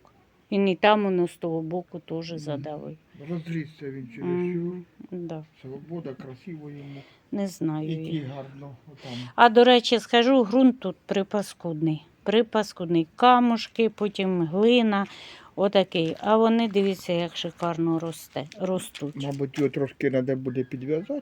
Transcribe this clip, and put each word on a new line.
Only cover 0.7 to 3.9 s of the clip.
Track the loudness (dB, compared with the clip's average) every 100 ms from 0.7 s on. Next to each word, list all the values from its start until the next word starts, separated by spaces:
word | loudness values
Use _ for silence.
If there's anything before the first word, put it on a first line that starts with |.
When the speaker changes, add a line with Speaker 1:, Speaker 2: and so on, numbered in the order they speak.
| 4
Speaker 1:
там, | 4 4
воно | 4 0 0
з | -2
того | -6 -4
боку | -4 -8 -8 -14
теж | -10 -10 -8
Speaker 2:
Мгм. | -10
Speaker 1:
задавив. | -8 -8 -8 -12 -12 -16 _ -20 -10
Speaker 2:
Розрісся | -10 -6 -8 -8 -12 -12